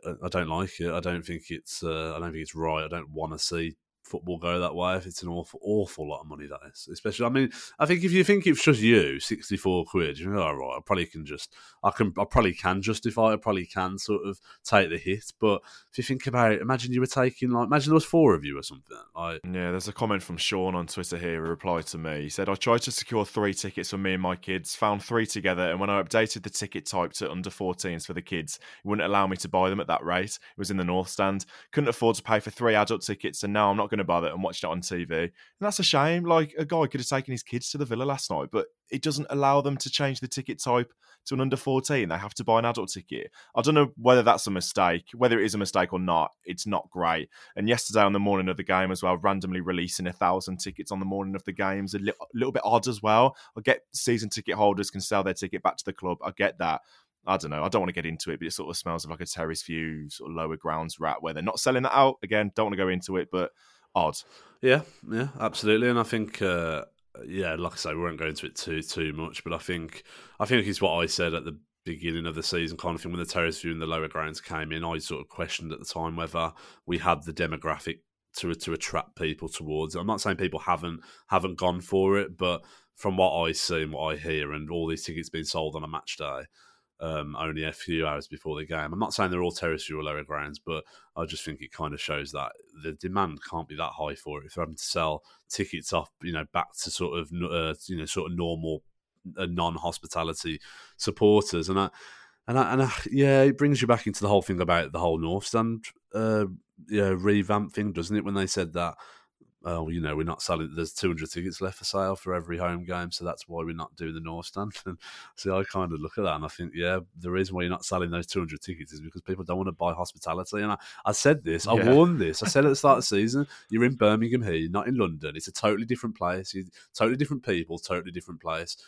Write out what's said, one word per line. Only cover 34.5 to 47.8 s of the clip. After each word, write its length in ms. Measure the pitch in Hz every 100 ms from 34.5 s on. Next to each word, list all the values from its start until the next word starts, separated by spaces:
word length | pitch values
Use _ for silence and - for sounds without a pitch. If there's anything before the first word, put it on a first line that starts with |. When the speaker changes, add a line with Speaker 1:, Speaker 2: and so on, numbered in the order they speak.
| 90
Speaker 2:
it 60 | 85
on 140 | 87
T 220 | 87 87
V." 100 | 80
And 160 | 82 85 _ - -
that's 200 | 202 -
a 40 |
shame. 420 | 180 147 151 175
Like, 300 | 170 165 151 156
a 80 | 147
guy 200 | 165 143
could 140 | 135
have 80 | 123
taken 240 | 135 135
his 100 | 123
kids 280 | - 123 -
to 80 | 143
the 80 | 135
Villa 180 | 113
last 260 | 139 135 -
night, 180 | 80 69
but 140 | 110 - _ -
it 120 | 135
doesn't 240 | 156 143 147
allow 320 | 143 139 143
them 160 | 143 139
to 120 | -
change 300 | - 139 131
the 80 | 127
ticket 320 | - 127 110
type 300 | - 123 123 _ _ _
to 100 | -
an 60 | 131
under 160 | 135 131
fourteen. 540 | - 131 131 143 92
They 80 | 85
have 160 | 101
to 100 | -
buy 140 | 113 113
an 80 | 120
adult 240 | 117 95
ticket. 400 | 98 - 60 - - -
I 80 | -
don't 120 | 127
know 180 | 151 139 -
whether 260 | 120 127
that's 240 | 117 98 -
a 40 |
mistake. 560 | 92 - - 92 85 -
Whether 260 | 117 123 113
it 60 | 104
is 80 |
a 40 | 104
mistake 360 | 98 101 90
or 40 | 92
not, 340 | 90 82 78 _
it's 220 | 90 90 107
not 240 | 95 -
great. 400 | 92 85 82 73 - - -
And 140 | 104
yesterday 320 | 120